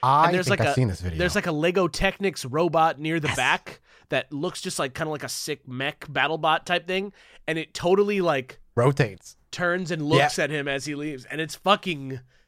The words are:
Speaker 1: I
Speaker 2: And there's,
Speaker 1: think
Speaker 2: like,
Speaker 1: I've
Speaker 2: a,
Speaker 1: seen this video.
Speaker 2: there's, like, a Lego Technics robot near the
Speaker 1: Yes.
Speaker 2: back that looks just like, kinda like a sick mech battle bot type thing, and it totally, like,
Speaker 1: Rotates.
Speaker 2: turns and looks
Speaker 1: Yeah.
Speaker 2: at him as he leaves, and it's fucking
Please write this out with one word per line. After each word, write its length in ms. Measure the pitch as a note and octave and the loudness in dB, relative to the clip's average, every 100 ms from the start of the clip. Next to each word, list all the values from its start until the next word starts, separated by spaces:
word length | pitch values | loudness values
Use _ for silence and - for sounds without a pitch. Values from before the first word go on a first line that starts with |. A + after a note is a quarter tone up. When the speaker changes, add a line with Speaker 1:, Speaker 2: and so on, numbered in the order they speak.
Speaker 1:
I 240 | B2+ C#3+ E3 | 2 6 6
Speaker 2:
And 80 | F3+ | 4
there's, 120 | F3+ | 2
Speaker 1:
think 120 | G3+ | 2
Speaker 2:
like, 80 | C#3+ | 2
Speaker 1:
I've 60 | |
Speaker 2:
a, 20 | C3 | 4
Speaker 1:
seen 120 | A#2+ | 2
this 100 | F#2+ | 0
video. 180 | F2+ D#2+ | -4 -2
Speaker 2:
there's, 160 | F3+ G#3+ | 0 0
like, 120 | F3 | -2
a 40 | |
Lego 340 | D3+ E3+ F#3 F3+ | 0 2 2 0
Technics 560 | - G3 - G3 D3 | 0 -2 0 -4 -4
robot 560 | B2 C#3+ E3+ D#3+ D#3+ C3+ | -4 0 2 4 2 0
near 200 | D#3 E3 | -4 -2
the 60 | D3 | -2
Speaker 1:
Yes. 80 | C#3 | 0
Speaker 2:
back 420 | C3 F3 - - _ - _ | 2 0 -4 -20 _ -20 _
that 240 | C3+ - | -4 -4
looks 260 | C#3+ F3 - | -6 -6 -6
just 160 | F#3 - | -8 -4
like, 160 | C3+ | -6
kinda 160 | B2+ D#3 | -4 -6
like 140 | D3 | -6
a 60 | C3 | -8
sick 380 | - - D3 - | -8 -8 -10 -8
mech 360 | B2 C#3 - - | -6 -4 -6 -6
battle 280 | C3+ C#3+ D#3 | 0 0 2
bot 280 | D#3 D#3+ - | 2 0 0
type 200 | F3 E3+ | -2 0
thing, 280 | F#3 G3+ - - - - | -4 -4 -12 -20 -12 -6
and 100 | D#3+ | -4
it 160 | D#3 | -6
totally, 460 | - F3 G3 G3+ G3+ | -4 2 4 4 2
like, 400 | F3 C#3 B2+ - - - | 2 0 -2 -14 -4 2
Speaker 1:
Rotates. 640 | B2 C#3 A#2 F#2 - - _ | 4 4 0 -2 -20 -20 _
Speaker 2:
turns 400 | - F3 F3+ E3+ | -4 -2 -2 -4
and 100 | E3+ | -4
looks 360 | D3 D3+ D3 - | 2 4 4 2
Speaker 1:
Yeah. 60 | C#3+ | -2
Speaker 2:
at 40 | |
him 180 | D3+ C#3+ | -2 -4
as 180 | C#3 C#3+ | -4 -4
he 100 | C#3+ | -6
leaves, 300 | D3+ C3+ A#2+ | -8 -10 -10
and 140 | C#3+ | -6
it's 140 | D#3 - | -6 -4
fucking 640 | F#3 G#3 F#3+ D3 C3+ C3 - _ | 0 0 0 -6 -8 -12 -14 _